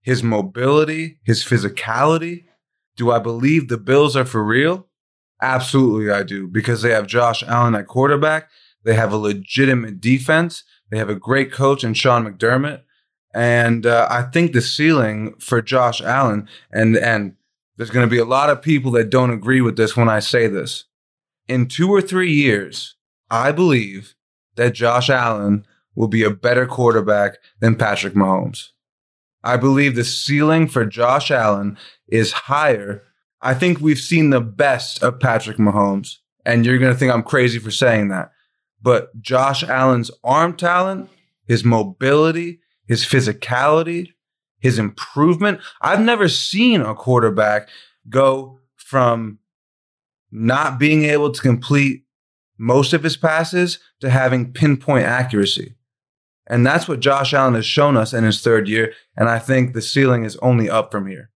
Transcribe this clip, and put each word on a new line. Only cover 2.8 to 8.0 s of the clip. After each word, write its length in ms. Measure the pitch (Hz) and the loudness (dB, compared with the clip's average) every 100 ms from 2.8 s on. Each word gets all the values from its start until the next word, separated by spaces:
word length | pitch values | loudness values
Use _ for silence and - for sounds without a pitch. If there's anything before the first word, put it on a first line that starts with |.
| _ - | _ -4
Do 140 | 120 | 0
I 80 | 117 | 0
believe 500 | 110 117 131 160 127 | -2 -2 0 0 -2
the 80 | 117 | -8
Bills 400 | 101 135 147 135 | 0 2 2 0
are 80 | |
for 180 | 127 117 | -2 -2
real? 460 | 107 117 151 185 - _ _ _ _ _ | 0 0 0 -2 -10 _ _ _ _ _
Absolutely, 680 | 131 131 127 135 131 107 107 | -2 -2 0 2 2 2 0
I 140 | 101 | -2
do, 240 | 95 98 92 | -4 -8 -6
because 360 | 101 107 117 | -4 -2 -2
they 80 | 117 | 0
have 180 | 110 98 | 0 0
Josh 340 | 113 120 113 | 0 0 -2
Allen 320 | - 120 120 | -4 0 0
at 140 | 110 98 | 0 -4
quarterback. 600 | 120 | -2